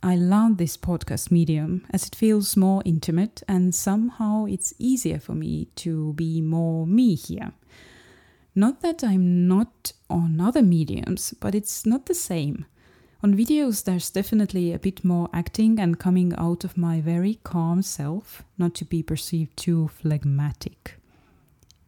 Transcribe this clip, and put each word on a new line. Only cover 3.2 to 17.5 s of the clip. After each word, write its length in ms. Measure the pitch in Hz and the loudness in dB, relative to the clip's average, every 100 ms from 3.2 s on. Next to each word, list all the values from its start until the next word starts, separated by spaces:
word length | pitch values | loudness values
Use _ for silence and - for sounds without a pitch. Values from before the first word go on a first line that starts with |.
| 214 - - | -2 -4 -2
and 260 | 185 180 | 0 2
somehow 720 | - 220 214 240 - 214 214 | 0 0 0 0 -2 -2 0
it's 300 | 208 190 - - | -2 -4 -6 -4
easier 400 | 240 254 165 151 | -2 0 -2 -4
for 160 | - | -6
me 340 | 156 156 156 - - | -6 -4 -6 -6 -8
to 360 | 170 160 151 | -6 -4 -4
be 300 | 151 165 160 | -4 -2 -2
more 440 | 156 165 165 160 160 | 0 0 0 -2 2
me 280 | 220 247 | 4 4
here. 380 | 165 - 85 - - _ - - - - _ _ _ _ | 2 -4 -10 -10 -14 _ -20 -20 -20 -20 _ _ _ _
Not 280 | 190 220 269 | 2 2 2
that 200 | 339 330 | -4 -2
I'm 460 | 240 190 180 175 180 | 0 2 2 2 4
not 440 | 190 233 _ - - - | 2 0 _ -14 -14 -6
on 300 | 170 170 160 | -2 0 0
other 220 | 196 311 | 0 4
mediums, 720 | 202 170 156 - - 185 - - | 4 4 2 -4 -4 -6 -6 -6
but 140 | 202 | -4
it's 320 | 208 208 - 220 | -4 -4 -4 -2
not 180 | 262 | -2
the 100 | - | -2
same. 520 | 349 - 170 143 - 147 _ _ _ _ _ | -4 -4 -4 -4 -6 -10 _ _ _ _ _
On 120 | 208 | 2
videos, 480 | 196 233 302 269 208 | 2 4 2 2 -2
there's 280 | - 180 - | -2 -2 -2
definitely 640 | 190 196 214 196 185 175 | -4 0 0 0 0 -2
a 40 | 170 | -2
bit 240 | 190 - 180 | -4 -2 0
more 240 | 175 170 | 0 0
acting 480 | 170 175 - 220 220 | -4 -4 2 2 4
and 180 | 175 170 | 2 0
coming 360 | 185 180 180 - | 2 2 2 0
out 280 | 165 170 | -2 -2
of 120 | 180 - | -4 -2
my 240 | 170 165 | -2 0
very 400 | 156 170 196 226 | 0 0 0 -4
calm 380 | - | -4